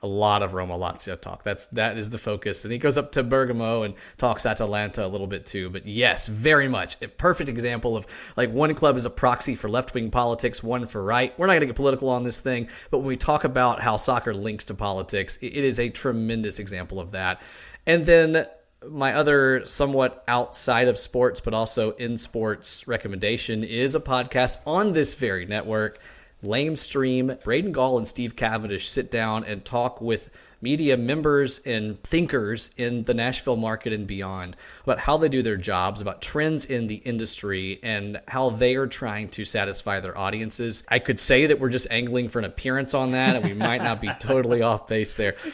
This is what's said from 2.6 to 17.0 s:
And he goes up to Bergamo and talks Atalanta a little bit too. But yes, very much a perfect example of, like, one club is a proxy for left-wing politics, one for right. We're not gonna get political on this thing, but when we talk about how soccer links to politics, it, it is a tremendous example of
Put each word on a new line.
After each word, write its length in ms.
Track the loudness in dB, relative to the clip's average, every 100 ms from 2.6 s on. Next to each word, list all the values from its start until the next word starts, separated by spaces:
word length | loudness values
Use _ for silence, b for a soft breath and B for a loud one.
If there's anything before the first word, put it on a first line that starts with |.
And 80 | -6
he 60 | 0
goes 180 | 2 2
up 160 | 0
to 100 | -2
Bergamo 580 | 2 2 2 0 0 0
and 140 | -2 -6 B B
talks 260 | 0 2 0
Atalanta 580 | 0 0 0 -2 -2
a 40 | -4
little 180 | -4 -4
bit 220 | -6 -8
too. 240 | -8 -6
But 160 | -8 -6
yes, 400 | 2 4 4 0
very 400 | 0 4 6 4
much 280 | 0 -4 -8
a 60 | -12
perfect 420 | 0 2 2 -2
example 480 | -2 -2 -2 -2 -2
of, 80 | -6 B B B
like, 140 | 0
one 240 | 2 2 4
club 220 | 4 4
is 80 | 0
a 40 |
proxy 460 | 0 2 2 -2 -4
for 120 | -2
left-wing 440 | -2 -2 -4 -2
politics, 500 | 0 2 2 -2 -4
one 240 | -4 -4 -4
for 160 | -6
right. 360 | 0 0 0 0
We're 80 | 2
not 60 |
gonna 120 | 4 2
get 100 | 2
political 340 | 2 2 2
on 140 | 0
this 160 | -2 -4
thing, 300 | -4 -4 -4 B B
but 80 | -2
when 80 | -2
we 100 | -2
talk 280 | 0 2 2
about 340 | 4 4 2
how 180 | 0 0
soccer 380 | 2 0 0 -4
links 300 | -4 -6 -6
to 100 | -6
politics, 600 | -4 -4 -4 -4 -4 -6
it, 200 | -8 -2
it 60 |
is 160 | 0 2
a 100 | -2
tremendous 720 | -2 -2 0 0 -2 -4 -6
example 400 | -6 -8 -6
of 120 | -8